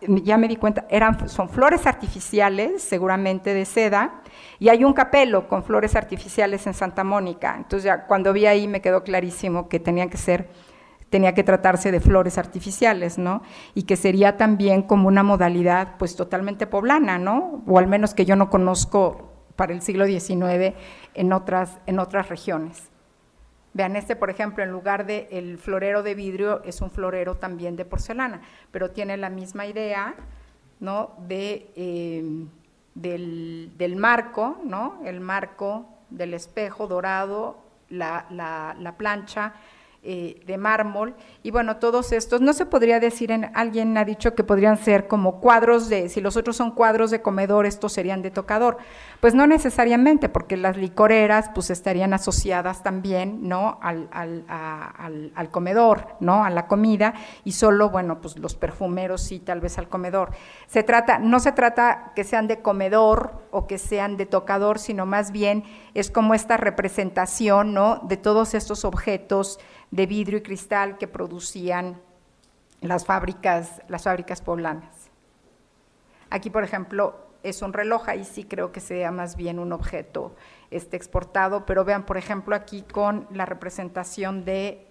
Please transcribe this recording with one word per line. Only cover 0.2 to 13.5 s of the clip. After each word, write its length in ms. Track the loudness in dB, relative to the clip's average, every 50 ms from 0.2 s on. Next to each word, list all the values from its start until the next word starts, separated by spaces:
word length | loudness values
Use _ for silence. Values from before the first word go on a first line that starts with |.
| 4 4 4
me 100 | 4 4
di 80 | 2 0
cuenta, 300 | 0 0 0 0 -2 -2 0
eran, 380 | 2 4 4 4 2 0 -4 -6
son 200 | -4 -4 -4 -2
flores 360 | 2 4 6 6 6 4 2
artificiales, 960 | 0 0 0 -6 -8 -8 -8 -8 -2 2 4 4 4 2 0 -2 -2 -2 -4
seguramente 720 | -4 -4 -2 0 0 0 0 0 0 -2 -2 -2 -2 -2 -2
de 120 | -2 -2
seda, 560 | 0 0 2 2 4 2 2 0 -2 -4 -12 -20 -20 -20 -20 -20 -20 -6 4
y 100 | 6 8
hay 140 | 8 8 8
un 100 | 6 6
capelo 540 | 4 4 4 6 6 6 6 4 0 2
con 160 | 0 -4 -4 -2
flores 320 | 0 0 2 2 2 2
artificiales 720 | 0 0 -2 -10 -10 -10 -6 0 0 2 2 0 -2 -4
en 60 | -6 -4
Santa 300 | -4 -4 -4 -2 -2 -2
Mónica. 520 | 0 0 0 0 -2 -6 -4 -4 -4 -4
Entonces 260 | -4 -6 -6 -4 -2 2
ya 240 | 2 0 0 2
cuando 260 | 0 2 4 4 2 4
vi 120 | 6 6
ahí 220 | 6 6 4 2
me 140 | 0 -4 -2
quedó 220 | 2 2 2 2 0
clarísimo 680 | 0 -2 -2 -2 -2 -6 -6 -4 -2 -2 -2 -4 -2
que 100 | -4 -2
tenían 300 | 0 0 0 0 -2 -4
que 80 | -4
ser, 320 | -6 0 0 0 0 0 -6 -14 -20 -20 -20 -20 -20 -20 _ _ _ -8 0
tenía 240 | 2 4 4 4 4
que 80 | 4 4
tratarse 480 | 4 4 4 4 4 2 4 0 0
de 80 | 0 6
flores 400 | 6 6 6 6 4 2 0 -4
artificiales, 800 | -6 -6 -8 -12 -10 -8 -2 2 2 4 4 2 -2 -4 -4 -2
¿no? 240 | -2 -2 -2 -4 -6 -12